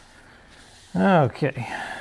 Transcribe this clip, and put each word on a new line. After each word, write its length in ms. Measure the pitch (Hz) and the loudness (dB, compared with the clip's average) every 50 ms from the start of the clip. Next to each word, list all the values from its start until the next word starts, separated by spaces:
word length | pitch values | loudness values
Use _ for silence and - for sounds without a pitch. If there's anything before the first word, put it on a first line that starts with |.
| - - - - - - - - - - - - - - - - - - - | -20 -20 -20 -20 -20 -20 -20 -20 -20 -20 -20 -20 -20 -20 -20 -20 -16 -8 -2
Okay, 720 | 180 190 196 190 170 143 117 - - 156 131 - - 117 - - - - - - - | 0 2 4 6 6 4 2 0 -2 -4 -4 -2 -4 -8 -8 -8 -10 -10 -10 -12 -12